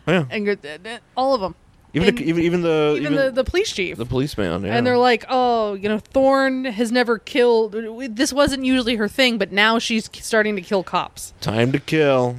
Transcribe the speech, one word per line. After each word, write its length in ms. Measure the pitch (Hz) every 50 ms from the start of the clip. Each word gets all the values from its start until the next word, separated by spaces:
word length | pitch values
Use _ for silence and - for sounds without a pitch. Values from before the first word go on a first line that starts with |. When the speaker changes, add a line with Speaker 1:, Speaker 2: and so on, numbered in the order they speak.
| _
Speaker 1:
Yeah. 200 | - 175 185 147 127
Speaker 2:
And, 200 | 180 220 208 202
uh, 60 | 202 - -
uh, 320 | 143 151 156 180 220 240 226 - _ -
all 180 | 254 262 269 269
of 80 | 233
'em. 140 | 190 175 170 _ _ _ _ _ _ _ -
Speaker 1:
Even 160 | 147 175 202
Speaker 2:
And 80 | 151
Speaker 1:
the, 60 | - -
even, 180 | 160 165 170 165
even 180 | 175 170 180 170
the, 320 | 165 156 156 151 151 151 -
Speaker 2:
even 140 | - 294 285
Speaker 1:
even 120 | 277 269
Speaker 2:
the, 40 | 262
the 120 | 233 262 254
police 260 | - - 359 440 -
chief. 240 | - - 185 165 -
Speaker 1:
the 100 | - 117
policeman, 580 | 123 131 127 135 143 - - 101 87 82 95 98
yeah. 100 | 98 -
Speaker 2:
And 100 | 240 247
they're 120 | 247 247
like, 260 | 240 247 254 233 220 - -
"Oh, 460 | 262 254 247 247 240 226 214 208 202
you 120 | 196 190
know, 120 | 208 214 214
Thorn 680 | - - - 269 269 269 269 269 269 269 262 254 262
has 260 | 262 202 208 240 214
never 260 | 240 254 247 233 233
killed. 540 | 208 - - - 285 240 240 233 226 226 208 190 220 226 220 226 233 269 247 214
This 160 | 220 285 - 254
wasn't 320 | 277 285 285 277 262 262
usually 320 | 254 262 262 233 226 247
her 100 | 214 214
thing, 300 | 208 - - 262 247 226
but 160 | 208 196 160 180
now 260 | 202 208 220 226 233
she's 300 | - - 233 220 - -
k-, 100 | - -
starting 380 | - - 233 220 208 214 208
to 40 | 190
kill 220 | 175 - 208 190 170
cops." 500 | - - 175 147 - - - - - - -
Speaker 1:
Time 320 | - - 104 113 117 127
to 80 | 135 143
kill. 560 | - - 156 156 151 139 135 127 123 123 123